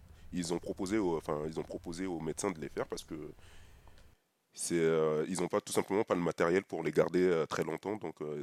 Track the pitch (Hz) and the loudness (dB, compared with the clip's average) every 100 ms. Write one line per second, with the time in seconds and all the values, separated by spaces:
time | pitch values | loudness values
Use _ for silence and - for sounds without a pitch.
0 | - - - 87 87 85 98 95 95 110 | -18 -20 -6 -4 -2 -2 -2 -4 0 0
1 | 92 80 - 76 78 80 76 92 90 85 | 2 0 -2 -2 -2 -6 -6 -8 -8 -6
2 | 95 85 78 78 101 80 71 - 127 - | -4 -4 -4 -4 -4 -4 -6 -6 -6 -8
3 | - 78 76 - - - - - - - | -8 -10 -10 -14 -20 -20 -20 -20 -20 -20
4 | - - _ _ _ - - 85 80 82 | -20 -20 _ _ _ -8 0 2 4 4
5 | 78 76 78 90 87 104 - - - 98 | 4 2 0 -2 0 0 0 -2 2 2
6 | 113 92 85 - 85 92 101 85 80 78 | 2 2 2 2 4 4 2 -2 0 2
7 | 82 87 92 82 73 - 80 78 95 107 | 4 4 6 4 2 -2 -2 -4 -4 -6
8 | 85 - 76 76 | -6 -8 -6 -6